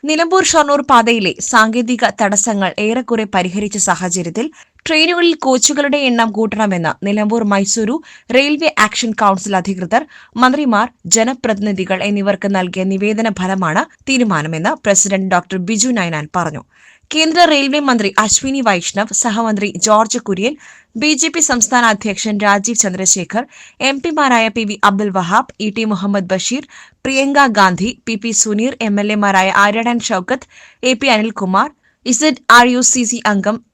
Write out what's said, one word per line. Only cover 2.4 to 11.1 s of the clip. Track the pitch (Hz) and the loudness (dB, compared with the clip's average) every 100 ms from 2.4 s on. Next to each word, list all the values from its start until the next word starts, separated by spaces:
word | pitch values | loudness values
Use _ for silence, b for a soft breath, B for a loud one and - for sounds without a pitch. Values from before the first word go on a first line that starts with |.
| - 202 190 - | 0 0 -2 -2
ഏറെക്കുറെ | 208 240 247 233 214 | -2 -2 -2 -2 0
പരിഹരിച്ച | 202 180 185 208 208 - | -2 -2 -2 -4 -2 -2
സാഹചര്യത്തിൽ | 170 180 175 170 170 285 b b b - | 0 -2 -4 -4 -4 -6 b b b -2
ട്രെയിനുകളിൽ | 311 330 349 339 311 | 2 2 2 2 2
കോച്ചുകളുടെ | 269 254 - 285 285 294 269 | 0 2 2 0 0 0 0
എണ്ണം | 233 226 208 | 0 0 0
കൂട്ടണമെന്ന് | 220 208 214 185 160 - 202 | -2 0 -2 0 -2 -4 -4
നിലമ്പൂർ | 208 214 233 214 | -2 0 0 0
മൈസൂരു | 202 196 - 214 302 B B B 247 | 0 0 -2 -2 -2 B B B 0
റെയിൽവേ | 285 302 311 - 214 | 2 0 0 0 -2
ആക്ഷൻ | - 240 214 | 0 -4 2
കൗൺസിൽ | 208 190 202 190 | 2 2 0 -2
അധികൃതർ, | 180 185 175 226 302 B B 220 | -2 -6 0 -2 -2 B B 0
മന്ത്രിമാർ, | 254 277 294 214 240 _ 175 | 2 2 2 2 0 _ -2